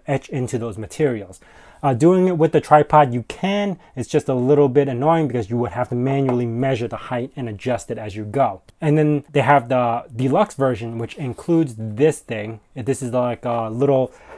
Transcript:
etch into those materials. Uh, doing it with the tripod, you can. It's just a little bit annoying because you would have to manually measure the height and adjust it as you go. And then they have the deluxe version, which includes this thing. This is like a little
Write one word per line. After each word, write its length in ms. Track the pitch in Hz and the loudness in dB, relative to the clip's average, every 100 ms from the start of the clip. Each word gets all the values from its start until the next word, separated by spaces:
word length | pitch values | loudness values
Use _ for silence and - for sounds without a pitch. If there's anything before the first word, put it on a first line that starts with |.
| - | -4
etch 240 | 135 - | -6 -4
into 260 | 139 127 123 | -6 -4 -4
those 220 | 113 110 | -6 -8
materials. 600 | 107 - 151 113 95 95 - - - - | -12 -2 -2 -2 -8 -18 -20 -20 -20 -4
Uh, 100 | 143 | -2
doing 360 | 123 160 185 185 | 4 4 6 4
it 80 | 175 | 2
with 160 | 160 | 2
the 80 | 151 | 2
tripod, 520 | - 151 147 151 127 | 4 4 6 4 4
you 120 | 120 | 0
can. 540 | - - 185 202 202 170 _ - | -6 -6 -4 -2 -2 -6 _ -10
It's 120 | 120 | -2
just 200 | 151 - | -2 0
a 60 | |
little 340 | 127 123 143 143 | 0 2 4 4
bit 180 | 131 139 | 4 0
annoying 400 | 120 147 165 147 | 0 2 2 2
because 240 | 120 101 | -2 -2
you 60 | 117 | -2
would 160 | 117 | -2
have 160 | 123 123 | -4 -4
to 60 | |
manually 520 | 123 131 139 135 123 120 | -2 0 0 0 0 -2
measure 400 | 117 135 131 117 | -2 -2 -2 -4
the 100 | 110 | -8
height 360 | - 123 131 - | -8 -8 -8 -8
and 120 | 120 | -10
adjust 420 | 101 127 120 - | -8 -4 -4 -4
it 80 | 113 | -10
as 160 | 107 | -8
you 100 | 101 | -10
go. 360 | 104 139 127 92 - _ | -6 0 0 -2 -14 _
And 140 | 156 151 | 2 4
then 260 | 151 147 - | 4 0 0
they 80 | 143 | 0
have 300 | 123 143 120 | 4 4 4
the 340 | 127 120 117 - | 0 0 -2 -6
deluxe 400 | 113 131 160 208 | -4 0 2 0
version, 440 | - 131 113 117 113 | 0 0 0 -6 -6
which 180 | 117 - | -8 -8
includes 580 | 135 113 - 165 151 110 | -8 -8 0 0 0 -4
this 420 | 110 107 151 147 | -8 0 2 0
thing. 400 | - 113 104 113 _ | -8 -8 -8 -12 _
This 280 | 143 110 131 | -8 -4 -4
is 100 | 123 | -2
like 340 | 123 123 117 123 | -2 -2 -4 -4
a 240 | 117 113 | -4 -4
little 400 | 113 143 135 127 - - | 0 2 2 0 -6 -20